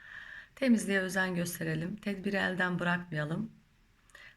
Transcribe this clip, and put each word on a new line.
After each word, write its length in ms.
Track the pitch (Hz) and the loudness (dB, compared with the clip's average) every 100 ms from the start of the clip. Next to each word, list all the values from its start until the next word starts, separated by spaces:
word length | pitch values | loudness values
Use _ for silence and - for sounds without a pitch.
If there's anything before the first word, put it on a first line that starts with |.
| - - - - - - | -18 -16 -14 -16 -18 0
Temizliğe 440 | 262 220 185 196 | 6 6 6 2
özen 360 | 185 190 185 175 | 2 0 0 0
gösterelim, 600 | 175 - 160 156 170 208 | -2 -2 -2 -2 -2 -4
tedbiri 400 | 208 190 196 196 | -4 -4 -2 0
elden 440 | 185 185 180 175 | 0 2 0 2
bırakmayalım. 720 | 175 175 175 151 151 175 226 - _ _ _ _ _ - - | 0 0 -2 -4 -2 -2 -4 -10 _ _ _ _ _ -20 -20